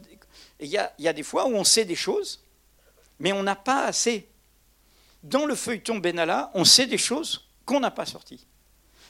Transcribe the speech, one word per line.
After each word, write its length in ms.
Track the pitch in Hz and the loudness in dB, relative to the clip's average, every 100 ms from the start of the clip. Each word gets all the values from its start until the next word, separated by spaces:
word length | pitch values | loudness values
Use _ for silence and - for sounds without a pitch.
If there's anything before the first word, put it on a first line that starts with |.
| - - _ - - - | -14 -20 _ -20 -20 -14
Et 60 | 147 | -6
il 40 | |
y 80 | 202 | -4
a, 160 | - - | -4 -2
il 60 | |
y 40 | 160 | -2
a 40 | |
des 120 | 151 | -2
fois 220 | 143 160 240 | -4 -2 0
où 80 | |
on 100 | 214 | 2
sait 200 | 170 226 | 4 4
des 120 | 196 160 | 2 -2
choses, 480 | - 403 381 - _ _ _ _ _ _ _ - | -2 -4 -4 -10 _ _ _ _ _ _ _ -6
mais 140 | 165 | -2
on 100 | 196 | 0
n'a 140 | 196 196 | -2 -2
pas 280 | 254 269 | 0 0
assez. 440 | 247 - 233 214 - _ _ _ _ _ _ _ _ _ | 0 0 0 -2 -6 _ _ _ _ _ _ _ _ _
Dans 200 | 147 262 | -2 0
le 120 | 294 220 | 0 -2
feuilleton 420 | 226 214 - 214 | -4 -6 -4 -2
Benalla, 540 | 175 170 165 233 - | 0 0 0 0 -2
on 100 | 190 | 4
sait 220 | 185 240 254 | 8 8 6
des 120 | 220 | 0
choses 500 | - 233 - - - _ | -2 -2 -4 -8 -12 _
qu'on 160 | - 277 | -2 0
n'a 100 | 233 | 0
pas 160 | - 151 | -4 -10
sorties, 400 | - - 123 _ _ _ _ _ _ | -12 -18 -20 _ _ _ _ _ _